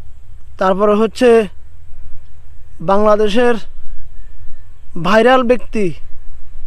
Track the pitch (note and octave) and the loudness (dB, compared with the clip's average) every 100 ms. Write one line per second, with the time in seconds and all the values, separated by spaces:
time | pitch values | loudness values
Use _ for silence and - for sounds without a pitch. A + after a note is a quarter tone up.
0 | - - - - - - F#3+ F#3 G#3 G#3 | -10 -8 -10 -10 -8 -4 -2 0 0 2
1 | A3 - B3 A3+ G3+ - - - - - | 0 2 4 4 0 -6 -8 -8 -6 -4
2 | - - - - - - - - E3 G3 | 0 0 -2 -6 -6 -6 -6 -4 0 2
3 | G#3+ G#3 G#3+ G#3 A#3+ A#3 - - - - | 4 2 2 2 2 2 -2 0 4 4
4 | - - - - - - - - - F#3 | 2 0 -2 0 0 0 -2 -6 -4 -2
5 | E3+ G#3 A#3+ C4 A#3+ B3 - A#3 F#3 C#3 | 2 4 4 2 2 0 0 0 -2 -2
6 | - - - - - - | 0 0 0 0 0 -2